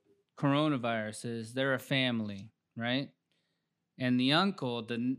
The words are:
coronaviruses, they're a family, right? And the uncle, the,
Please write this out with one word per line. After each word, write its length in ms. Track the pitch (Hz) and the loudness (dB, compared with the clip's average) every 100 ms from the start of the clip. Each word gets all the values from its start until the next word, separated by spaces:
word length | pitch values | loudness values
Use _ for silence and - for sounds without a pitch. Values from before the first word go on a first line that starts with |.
| _ _ _ - | _ _ _ -2
coronaviruses, 1120 | 143 139 156 135 117 113 107 110 123 117 110 | 2 4 2 0 0 -2 -4 -6 -8 -6 -6
they're 220 | 127 135 | -2 0
a 40 | 127 | 0
family, 720 | - 135 131 117 107 101 110 _ _ - | 0 2 2 0 -2 -8 -12 _ _ -6
right? 340 | 117 127 135 _ _ _ _ _ _ _ _ - | -2 -2 -4 _ _ _ _ _ _ _ _ -4
And 200 | 127 123 | 0 4
the 140 | 131 | 4
uncle, 500 | 156 196 - 131 120 | 4 4 0 -4 -4
the, 340 | 110 117 123 | -4 -2 -2